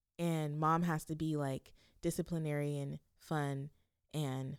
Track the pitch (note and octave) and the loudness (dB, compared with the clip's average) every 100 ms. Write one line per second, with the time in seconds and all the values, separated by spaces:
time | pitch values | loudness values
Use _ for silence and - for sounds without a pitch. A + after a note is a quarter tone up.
0 | _ - E3+ D#3+ D3+ D3+ D#3 E3 F3 D#3 | _ -2 0 2 0 2 4 4 4 0
1 | - D#3+ D#3+ D3 C#3 C3 - - - _ | -2 -2 0 0 0 -2 -8 -20 -20 _
2 | E3+ F3 E3 E3 D#3 D3 D3 C#3+ C#3 D3+ | -2 0 -2 -2 0 0 0 -2 -4 -8
3 | - _ - D#3 C#3+ C#3 C#3+ - _ _ | -12 _ -4 0 0 -2 -6 -12 _ _
4 | _ D3+ C#3+ C3 C3+ | _ -4 -2 -2 -4